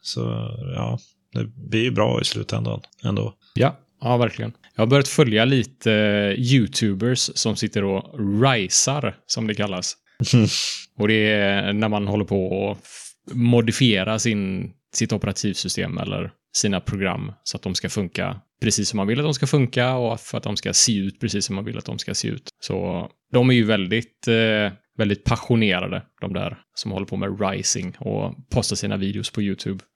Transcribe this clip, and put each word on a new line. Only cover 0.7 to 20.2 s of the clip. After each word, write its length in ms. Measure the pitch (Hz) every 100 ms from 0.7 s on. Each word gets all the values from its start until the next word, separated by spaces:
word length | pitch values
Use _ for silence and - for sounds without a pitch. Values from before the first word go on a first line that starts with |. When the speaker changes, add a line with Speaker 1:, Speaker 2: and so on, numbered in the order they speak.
| -
Speaker 1:
ja, 240 | 57 - - _ _
det 100 | 123 113 127 143
blir 120 | 110
ju 80 | 123
bra 300 | 110 110 120
i 20 | 123
slutändan 560 | 107 104 110 113 110 - _
ändå. 300 | 120 101 107 - _ -
Speaker 2:
Ja, 240 | 131 135 _ _
ja, 160 | 123 123
verkligen. 340 | 117 - 110 - _ -
Jag 60 |
har 60 | 113
börjat 200 | 139 135
följa 380 | - 135 107 120
lite, 460 | 135 110 _ 113
eh, 460 | 107 107 104 101 98
YouTubers 880 | 123 135 104 - 110 95 117 127 - -
som 200 | 113 101
sitter 280 | 107 110
och 360 | 98 95 - - 101 101
risar, 720 | 135 123 92 - - 143 120 - _
som 220 | - 113
det 80 | 101
kallas. 400 | 101 92 87 - _ _ 113 120 107
Speaker 1:
<laughs> 520 | - - - - -
Speaker 2:
Och 80 | 104
det 200 | 110 107
är 420 | 104 98 98 98
när 160 | 101 110
man 180 | 104 101
håller 180 | 104 95
på 460 | 98 92 95 101
att 60 | 101
f-, 500 | - - - _ - 120
modifiera 840 | 120 120 110 110 127 101 95 110
sin, 520 | 120 104 95 95 92 - _ -
sitt 180 | 113
operativsystem 840 | 107 101 95 107 95 92 - 90 87
eller 340 | 90 98 95 _ _ -
sina 240 | 107 95
program 520 | - 101 95 90 101 104
så 140 | - -
att 60 |
de 120 | 95 90
ska 140 | 90
funka 520 | - 90 - 87 - _ _
precis 280 | 117 104 101
som 80 | 104
man 100 | 98
vill 120 | 120
att 60 | 151
de 80 |
ska 140 | 143 135
funka 460 | 147 123 123 123
och 260 | 127 120
för 180 | 113